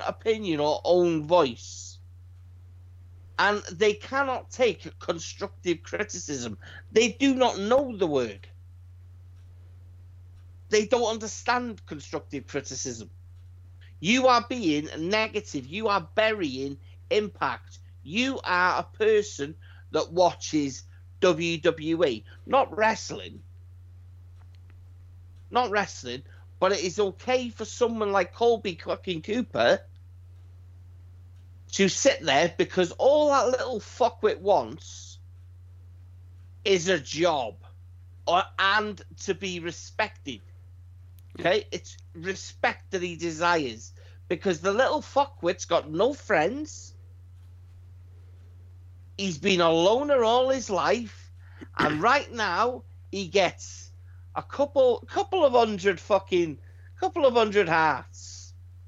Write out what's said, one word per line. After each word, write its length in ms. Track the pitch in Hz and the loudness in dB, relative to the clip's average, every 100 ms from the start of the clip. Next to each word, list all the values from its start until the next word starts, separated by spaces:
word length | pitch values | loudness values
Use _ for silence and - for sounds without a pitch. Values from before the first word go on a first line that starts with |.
| - | -8
opinion 520 | 185 220 220 202 151 | -4 -2 -2 0 0
or 220 | 147 147 | 0 0
own 380 | - 180 175 160 | 2 4 4 0
voice. 720 | 151 180 139 110 - - - - - - - - - - - - - - - - - - | 2 4 4 -2 -14 -16 -16 -18 -20 -20 -20 -20 -20 -20 -20 -20 -20 -20 -20 -20 -10 0
And 240 | 190 208 - | 2 0 -6
they 220 | 165 208 | 0 0
cannot 560 | 208 - 269 277 247 - | 0 -4 -2 -2 -4 -8
take 480 | - 247 - 160 - | 0 0 0 -12 -12
constructive 840 | - 170 - - - - 180 165 | -8 -8 -8 -10 -12 -6 -4 -4
criticism. 760 | - 165 208 - - 139 120 101 - - - | -4 -8 -8 -10 -8 -8 -8 -12 -16 -20 0
They 200 | 214 233 | 2 2
do 240 | 233 277 | 2 2
not 240 | 254 240 185 | 4 2 0
know 380 | 202 254 269 208 | 2 2 2 -2
the 100 | 180 | 0
word. 420 | 139 113 95 - - - - - - - - - - - - - - - - - - - - - - - | 0 -2 -6 -18 -20 -20 -20 -20 -20 -20 -20 -20 -20 -20 -20 -20 -20 -20 -20 -20 -20 -20 -20 -20 -20 0
They 160 | 214 214 | 0 4
don't 240 | 240 233 | 2 2
understand 760 | 226 214 - - 247 247 202 - | -2 -8 -8 -2 -2 -2 -10 -12
constructive 600 | 156 - - - 139 110 | -14 -8 -10 -8 -12 -8
criticism. 640 | 143 - 131 131 113 98 - - - - - - - - - | -8 -8 -10 -10 -10 -14 -20 -20 -20 -20 -20 -20 -20 -20 -6
You 260 | 165 254 254 | 0 4 6
are 180 | 240 226 | 4 2
being 400 | 254 180 147 151 147 | -2 0 0 -2 -8
negative. 680 | 165 214 220 - - 147 131 | -2 0 0 -4 -8 -10 -8
You 220 | 185 220 | -4 0
are 200 | 196 165 | 0 0
burying 640 | - 220 214 156 127 139 139 - - - | 0 0 0 -4 -4 -8 -10 -18 -20 -2
Impact. 680 | 208 208 - 143 117 - - - - | -2 -2 -4 -6 -6 -12 -20 -20 -20
You 380 | 131 202 262 262 | -8 -4 -2 -4
are 360 | - 180 180 143 | -2 2 2 0
a 160 | - - | -4 -2
person 580 | 220 214 208 - 143 165 - - - | 2 2 0 -8 -10 -10 -20 -20 -6
that 180 | 156 - | -4 -2
watches 720 | 165 175 - - 151 139 131 - - - - | 2 2 2 -4 -2 -2 -8 -18 -20 -20 2
W 380 | 185 160 170 165 | 2 4 -2 0
W 460 | 170 160 156 165 | 0 0 -4 0
E, 200 | 165 107 - - - | 0 0 -8 -20 0
not 300 | 269 - 180 | 2 2 0
wrestling. 640 | 220 208 - 127 92 - - - - - - - - - - - - - - - - - - - - - - | 0 0 -8 -12 -12 -16 -20 -20 -20 -20 -20 -20 -20 -20 -20 -20 -20 -20 -20 -20 -20 -20 -20 -20 -20 -20 -2
Not 200 | 233 240 | 0 2
wrestling, 520 | 208 196 - 123 127 - - - - | 0 -2 -8 -10 -10 -12 -20 -20 0
but 140 | 185 | 0
it 100 | 196 | 2
is 160 | 180 170 | -2 0
okay 520 | 196 - - 254 247 | -2 -2 0 0 0
for 140 | 220 | -8
someone 460 | 220 - 240 226 208 | -12 -2 -2 0 0
like 240 | 196 190 | 0 0
Colby 440 | - 233 226 208 165 | 2 2 2 -2 -8
fucking 400 | - 196 190 165 | -6 -6 -4 -6
Cooper 560 | 160 233 - - 120 175 - - - - - - - - - - - - - - - - - - - | -4 -4 -4 2 4 2 -2 -20 -20 -20 -20 -20 -20 -20 -20 -20 -20 -20 -20 -20 -20 -20 -20 -20 -10
to 160 | - 196 | 0 2
sit 320 | - 277 - | 4 2 2
there 300 | 156 135 170 170 | 0 2 2 0
because 340 | 170 185 175 | -2 0 -2
all 360 | - 247 302 302 | 2 4 6 4
that 180 | 277 220 | 4 2
little 320 | 254 226 214 | 0 -2 -6
fuckwit 600 | - - 240 233 214 - | -10 -2 -2 2 -2 0
wants 800 | 196 175 110 85 - - - - - - - - - - - - - - - - - - | 2 2 0 -10 -16 -18 -18 -20 -20 -20 -20 -20 -20 -20 -20 -20 -20 -20 -20 -20 -20 -6
is 240 | 190 190 165 | 2 2 4
a 100 | 175 | 0
job 580 | 131 147 175 151 113 92 - - - - - - - | -2 0 2 2 -4 -10 -20 -20 -20 -20 -20 -8 2
or, 160 | 175 196 - | 2 0 0
and 420 | 190 208 214 190 - - | 2 2 0 -8 -16 -12
to 100 | - | -6
be 260 | 175 190 175 | -4 -4 -6
respected. 800 | 170 160 - - 214 - - 110 - - - - - - - - - - | -8 -10 -12 -6 -6 -6 -14 -14 -16 -20 -20 -20 -20 -20 -20 -20 -20 -4
Okay? 280 | 170 208 - | 0 0 -2
It's 260 | 180 - - - | -14 -14 -20 -20
respect 760 | 165 175 190 - - 247 220 - | -10 -8 -8 -12 -2 -2 -2 -8
that 100 | 190 | -6
he 140 | 175 165 | -6 -6
desires 760 | 170 156 175 170 131 110 - - - - - | -8 0 2 2 0 -8 -16 -20 -20 -20 -8
because 320 | 175 196 165 | -4 -2 0
the 120 | 180 | 0
little 280 | 202 254 294 | 2 2 0
fuckwit's 640 | - 269 277 - 170 190 - | -2 0 0 -2 -4 -4 0
got 240 | 170 147 | -2 0
no 220 | 156 233 | 0 0
friends. 800 | 285 - 180 165 277 302 - - - - - - - - - - - - - - - - - - - - - - - - - | 0 0 0 2 -2 -10 -14 -20 -20 -20 -20 -20 -20 -20 -20 -20 -20 -20 -20 -20 -20 -20 -20 -20 -20 -20 -20 -20 -20 -18 -6
He's 200 | 196 147 | -6 -2
been 220 | 185 180 | 0 4
a 100 | 170 | 4
loner 540 | 165 180 240 294 269 | 6 4 4 2 2
all 240 | 220 240 262 | 4 4 2
his 200 | 269 220 | 0 0
life, 600 | 185 151 226 226 - - - - - - - | 0 2 0 -4 -14 -20 -20 -20 -20 -12 -2
and 240 | 302 151 | -2 2
<clears throat> 0 | |
right 300 | 214 285 - | 2 2 0
now 500 | 233 208 175 240 254 - - - | -4 -2 0 0 -2 -14 -20 -10
he 160 | 190 180 | -8 0
gets 600 | 196 170 - - - - - - - - | 2 2 0 -16 -18 -20 -20 -20 -20 -12
a 80 | - | -12
couple, 640 | - - 285 285 254 233 - | -10 -4 0 4 4 2 -4
couple 360 | - 403 381 | -4 -2 2
of 80 | 285 | 4
hundred 480 | 247 226 202 196 175 | 4 2 2 -2 -2
fucking, 580 | - 190 - 185 165 135 - - - - | 0 0 2 0 0 -6 -16 -20 -20 -6
couple 260 | 381 349 | -4 2
of 100 | 277 | 2
hundred 340 | 233 214 202 165 | 4 2 2 2
hearts. 840 | 160 160 127 - - - - - - - - | 4 2 0 -8 -18 -18 -18 -20 -20 -20 -20